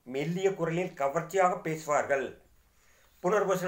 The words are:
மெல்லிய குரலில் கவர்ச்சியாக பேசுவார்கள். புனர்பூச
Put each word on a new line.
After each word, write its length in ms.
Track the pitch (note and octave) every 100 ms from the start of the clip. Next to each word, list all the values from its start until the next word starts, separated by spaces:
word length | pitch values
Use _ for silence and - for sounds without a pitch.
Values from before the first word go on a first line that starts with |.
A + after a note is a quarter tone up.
மெல்லிய 460 | B2 C3+ D#3 F3+ F#3+
குரலில் 380 | F#3+ E3 E3+ F3+
கவர்ச்சியாக 600 | - C#3 E3 D#3+ F#3+ F3+ - D#3+
பேசுவார்கள். 580 | D#3 - C#3+ - C3+ A2+ - _ _ _ _ _ _ _ _
புனர்பூச 380 | F3+ G#3 F#3+ F3